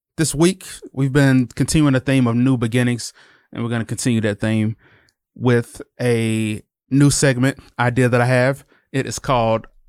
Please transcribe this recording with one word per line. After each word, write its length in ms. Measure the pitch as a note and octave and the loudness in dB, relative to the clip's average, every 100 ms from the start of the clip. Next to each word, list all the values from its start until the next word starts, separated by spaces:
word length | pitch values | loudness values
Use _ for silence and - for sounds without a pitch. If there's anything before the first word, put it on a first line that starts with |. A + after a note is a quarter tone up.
| _ - | _ -6
this 180 | D#3 | -4
week, 300 | C#3 E3+ F#3+ - - - | 2 0 0 -10 -20 -12
we've 220 | - C#3 | -4 0
been 360 | C#3+ C3+ C3 A#2+ | 2 4 2 0
continuing 440 | - C3+ D#3+ D3 | -2 0 2 2
the 80 | C3 | 0
theme 260 | C3 C3+ A#2+ | 0 0 0
of 80 | |
new 220 | A#2 B2+ B2+ | 0 0 0
beginnings, 560 | A2+ B2 B2 A#2+ - - - _ _ | 0 0 -2 -2 -8 -18 -20 _ _
and 100 | - | -10
we're 60 | A#2 | -6
gonna 160 | A#2 | -6
continue 380 | A2 A2+ C3 A2+ | -6 -4 -2 0
that 180 | G#2+ G2+ | 0 -2
theme 360 | A2 A2 G#2+ A#2 _ _ _ _ _ | -2 -2 -2 -4 _ _ _ _ _
with 480 | - A#2+ A#2+ A#2 - - - | -4 0 0 -2 -12 -18 -6
a 640 | B2 A#2 A2+ A2 G#2+ G#2+ - _ - | -2 0 0 -2 -4 -6 -12 _ -2
new 220 | C3+ C#3+ | 2 4
segment 480 | - C#3+ B2 C3 C3 - - | 4 0 2 0 -2 -10 -4
idea 300 | B2 A#2+ B2 | -2 2 2
that 140 | A#2+ | 2
I 20 | |
have. 400 | A#2+ B2+ B2+ C#3 - _ _ | 2 2 0 -2 -10 _ _
It 140 | C3+ | -6
is 140 | A#2 - | -6 -6
called 480 | - B2 A2+ A2+ - _ | -2 0 2 0 -4 _